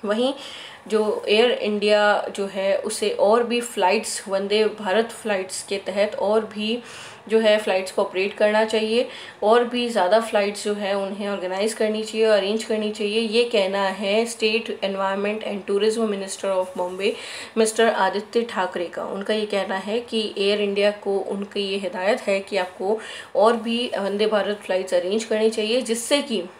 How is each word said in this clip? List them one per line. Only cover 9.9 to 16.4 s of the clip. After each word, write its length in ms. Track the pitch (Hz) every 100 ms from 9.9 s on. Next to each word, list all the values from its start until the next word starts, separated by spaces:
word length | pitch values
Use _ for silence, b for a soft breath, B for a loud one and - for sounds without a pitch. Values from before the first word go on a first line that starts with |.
| 214 180 220
flights 440 | 220 214 202 202
जो 100 | 208
है, 220 | 208 196 196
उन्हें 320 | 196 196 202
organize 460 | 196 180 185 220
करनी 280 | 226 214 214
चाहिए, 220 | 214 220 220
arrange 380 | 208 190 220
करनी 260 | 226 214 208
चाहिए। 300 | 214 208 220
ये 240 | 226 226
कहना 380 | 240 220 190 196
है 440 | 196 190 202 214 233
State 400 | - 220 226 226
Environment 760 | 208 196 190 190 196 202 220
and 280 | - 208 185
Tourism 380 | 202 214 220 220
Minister 340 | 196 196 -